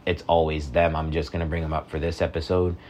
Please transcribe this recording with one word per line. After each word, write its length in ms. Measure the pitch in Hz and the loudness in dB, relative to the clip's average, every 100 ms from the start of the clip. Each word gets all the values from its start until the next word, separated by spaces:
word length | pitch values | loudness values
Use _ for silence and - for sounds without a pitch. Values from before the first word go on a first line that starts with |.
| - | -4
it's 160 | 87 - | -4 2
always 440 | 85 80 78 73 | 2 4 0 0
them, 240 | 85 85 78 | 2 2 2
I'm 160 | 78 | -2
just 200 | 80 - | -2 -2
gonna 140 | 87 80 | -4 -2
bring 160 | 82 | -2
him 100 | 80 | -2
up 180 | 78 - | -4 -4
for 100 | 92 | -4
this 200 | 82 82 | -4 0
episode. 540 | 85 82 80 90 90 87 - | -2 -2 0 2 2 0 -10